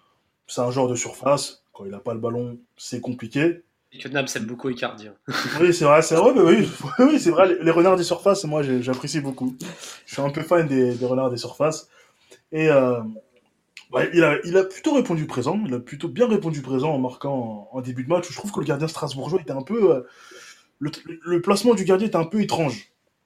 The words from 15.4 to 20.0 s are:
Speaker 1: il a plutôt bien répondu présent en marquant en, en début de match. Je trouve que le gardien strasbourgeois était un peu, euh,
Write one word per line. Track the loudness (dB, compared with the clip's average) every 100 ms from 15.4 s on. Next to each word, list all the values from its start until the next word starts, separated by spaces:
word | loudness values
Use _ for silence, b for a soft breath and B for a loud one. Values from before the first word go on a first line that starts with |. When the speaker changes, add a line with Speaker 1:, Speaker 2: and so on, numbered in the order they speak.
| -4 -2 -4
Speaker 1:
il |
a | -6
plutôt | -8 -10 -8
bien | -2 2
répondu | 2 -2 -6
présent | -4 -2 0
en | -2
marquant | -4 -6 -6 -6 -6 -10 -12
en, | -12
en |
début | -8 -8
de | -2
match. | -2 -2
Je | -10
trouve | -10
que | -6
le | -4
gardien | -4 -4
strasbourgeois | -6 -8 -8 -4 -4
était | -4
un | -8
peu, | -6 2 2
euh, | 2